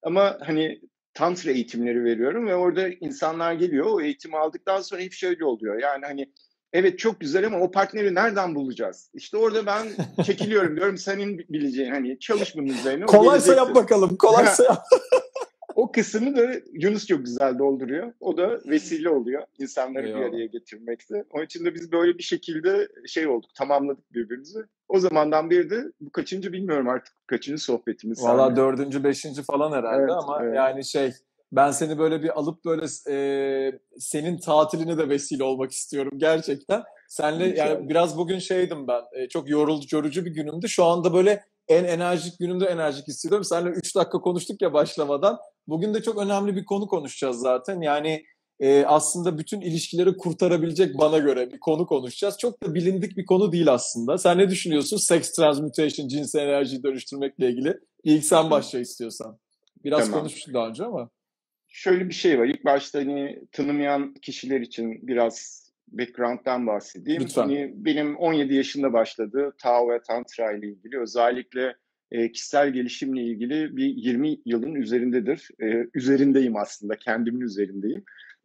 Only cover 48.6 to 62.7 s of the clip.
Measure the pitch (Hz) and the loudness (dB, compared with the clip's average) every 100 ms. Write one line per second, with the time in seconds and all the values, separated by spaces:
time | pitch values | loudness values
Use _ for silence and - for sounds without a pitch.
48.6 | 135 143 143 151 - 175 175 156 - 208 | 6 6 8 4 4 -2 -2 -4 -6 -6
49.6 | 175 160 - 170 180 185 175 160 180 170 | -4 -4 -2 2 2 2 -4 0 2 2
50.6 | 165 156 180 139 151 160 143 127 123 - | 0 0 0 4 4 6 4 2 -2 -4
51.6 | 165 156 175 139 123 - 202 294 240 - | -2 0 0 -2 -2 -4 -4 -2 -4 -4
52.6 | 185 160 175 190 202 190 180 185 208 170 | -4 -2 0 0 -4 -4 2 2 4 4
53.6 | 156 120 - 120 120 180 180 175 196 185 | 4 4 0 -4 -2 2 4 6 4 2
54.6 | 175 147 135 208 - 170 - - 151 143 | 0 0 0 -2 2 2 2 2 2 2
55.6 | 151 - 151 - 135 147 135 156 143 139 | -2 0 0 -2 -6 -6 -2 -2 0 0
56.6 | 131 131 135 131 - 139 139 - 127 120 | 0 -2 -4 -4 -8 -6 -6 0 0 0
57.6 | 143 - _ _ 160 151 143 165 160 147 | -2 -4 _ _ 2 4 6 4 4 2
58.6 | - 127 120 - 117 - 110 - _ _ | 0 -6 -8 -10 -12 -12 -16 -18 _ _
59.6 | _ _ 143 151 110 104 151 - 131 123 | _ _ 0 2 2 0 -4 -10 -6 -4
60.6 | 113 113 226 175 117 _ _ _ _ _ | -4 -6 -8 -8 -10 _ _ _ _ _
61.6 | _ - 196 180 180 - 175 131 123 143 | _ -4 2 2 0 0 2 4 2 2
62.6 | 147 | 2